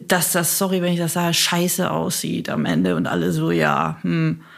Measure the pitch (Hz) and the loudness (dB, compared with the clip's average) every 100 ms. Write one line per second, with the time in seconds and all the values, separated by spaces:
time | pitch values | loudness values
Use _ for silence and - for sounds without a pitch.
0 | - 180 165 175 165 - 196 190 175 170 | 0 0 0 0 0 0 0 0 0 0
1 | 170 175 170 165 - 175 175 185 175 156 | 0 0 0 0 2 2 0 0 0 0
2 | 175 - - 170 165 - - 80 92 87 | -2 -4 -4 -4 -4 -2 0 2 2 2
3 | - 87 85 156 165 85 151 143 160 160 | 0 0 0 0 0 2 2 2 0 -2
4 | 175 165 160 160 - | -2 0 0 -2 -10